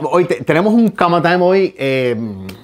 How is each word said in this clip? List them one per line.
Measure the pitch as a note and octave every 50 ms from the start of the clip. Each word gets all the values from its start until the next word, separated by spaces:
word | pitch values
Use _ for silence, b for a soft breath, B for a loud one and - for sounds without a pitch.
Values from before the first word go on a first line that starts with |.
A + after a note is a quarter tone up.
| D3+ C#3
hoy | D3 F3 F3+
te-, | - E3 - B2+
tenemos | - D3+ D#3+ F#3+ G#3+
un | A3 A#3 A3+ G#3
cama | - - F#3 F3 E3+ E3+
time | D#3 E3+ F3+ F3+
hoy, | F3+ F3+ F#3+ G3 F#3+ - - -
em. | C3+ C3+ C3+ C3 B2+ B2 A#2 A2 A#2 A2 G2+ F#2+ F#2+ F#2 F#2+ G#2+